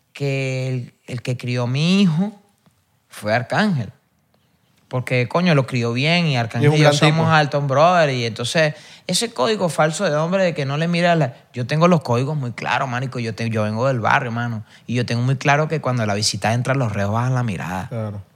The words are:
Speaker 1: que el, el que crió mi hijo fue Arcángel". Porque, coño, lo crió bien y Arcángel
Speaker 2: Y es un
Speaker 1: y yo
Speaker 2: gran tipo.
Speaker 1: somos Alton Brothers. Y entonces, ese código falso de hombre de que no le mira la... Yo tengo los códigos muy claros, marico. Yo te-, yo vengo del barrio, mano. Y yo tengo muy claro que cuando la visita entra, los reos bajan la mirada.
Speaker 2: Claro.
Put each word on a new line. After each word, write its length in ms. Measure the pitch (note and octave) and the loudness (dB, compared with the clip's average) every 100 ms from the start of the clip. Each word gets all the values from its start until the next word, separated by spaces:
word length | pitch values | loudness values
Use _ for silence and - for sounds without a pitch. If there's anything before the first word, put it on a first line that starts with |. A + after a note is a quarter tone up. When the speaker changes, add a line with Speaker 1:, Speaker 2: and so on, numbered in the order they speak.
| _ | _
Speaker 1:
que 560 | - C#3+ C3+ C3+ C3 C3 | -8 -4 -2 -2 -4 -4
el, 260 | B2+ A#2+ - - | -4 -8 -14 -12
el 160 | B2 | -10
que 140 | - B2 | -6 -6
crió 320 | A#2+ B2 A#2+ | -4 -4 -2
mi 340 | C3 E3 G3 | 0 2 4
hijo 300 | G3 D3+ G3+ G#3 _ _ _ _ _ _ _ | 4 2 0 -4 _ _ _ _ _ _ _
fue 240 | - G#2 A#2 | -10 -2 -2
Arcángel". 560 | A#2+ C#3 G#3+ D#3 G2 - _ _ _ _ _ _ _ _ _ | 0 0 0 0 -4 -10 _ _ _ _ _ _ _ _ _
Porque, 380 | B2+ B2 B2+ A#2+ | -6 -2 -2 0
coño, 260 | E3+ F3+ D3 | 0 2 2
lo 100 | B2 | 2
crió 260 | B2+ A#2 | 0 -2
bien 340 | A#2+ D3 F3 E3 | 0 0 2 2
y 100 | B2+ | 0
Arcángel 260 | A2+ A#2+ | -2 0
Speaker 2:
Y 40 | D3 | 2
es 40 | |
un 40 | D#3 | 6
Speaker 1:
y 60 | |
yo 60 | D3 | 6
Speaker 2:
gran 20 | D3 | 6
tipo. 60 | D#3 | 4
Speaker 1:
somos 220 | D#3 D#3+ | 4 4
Alton 340 | D#3 D3 C#3+ C#3+ | 4 4 0 0
Brothers. 460 | C3 E3 F3+ D3+ | 4 6 6 2
Y 120 | B2+ | 0
entonces, 500 | A#2 G#2+ A#2+ E3+ D#3 D3 - - - | -4 -4 -2 0 0 -2 -12 -16 -6
ese 240 | F3+ A#3 | -4 -2
código 360 | A#3 A#3+ A3 F3+ | -2 0 0 0
falso 360 | C#3+ D#3 D#3+ | 2 0 0
de 100 | G3 | -2
hombre 300 | D3 E3 F#3+ | 0 0 0
de 100 | F#3 | 0
que 100 | D#3+ | 0
no 120 | C3+ D3 | -4 -2
le 100 | E3 | 0
mira 300 | E3+ F3 E3 | 2 4 4
la... 180 | C3 - _ | 2 -4 _
Yo 140 | A#2+ A#2+ | -8 -4
tengo 220 | D3+ E3+ | 2 4
los 140 | E3+ | 4
códigos 340 | - A#2+ C3+ D3+ | 2 -2 0 -4
muy 160 | B2 | -6
claros, 360 | - C#2+ B2 C#3 | -6 -2 -2 -2
marico. 300 | A#2+ C3 B2+ | -4 -6 -6
Yo 160 | A2+ | -6
te-, 160 | G#2+ A2+ | -4 -4
yo 140 | A2 | -2
vengo 240 | G#2+ A2 C3 | -2 0 -2
del 100 | B2+ | 0
barrio, 320 | A2 C3 B2+ | 2 0 0
mano. 320 | A2+ A#2+ A2+ - - - | -4 -4 -6 -10 -16 -6
Y 80 | |
yo 100 | A#2+ | -4
tengo 180 | A#2+ A#2+ | -2 0
muy 140 | B2 C3+ | 0 0
claro 300 | D3 C#3+ D#3 | 2 2 2
que 140 | D#3 | -2
cuando 260 | C3+ B2 G#2+ | -2 -2 0
la 80 | |
visita 380 | G2+ G#2+ G#2 G#2 | -2 -2 -2 0
entra, 220 | A#2+ B2 | 0 0
los 180 | C3+ A#2 | 0 -2
reos 200 | G2+ G2+ | -2 -2
bajan 220 | A2 B2 | 0 0
la 80 | B2+ | -2
mirada. 460 | A#2+ E2+ D#2 F#2 G#2+ | -2 -4 -6 -8 -8
Speaker 2:
Claro. 340 | A#2 G#2+ G2+ G2 | -8 -8 -10 -14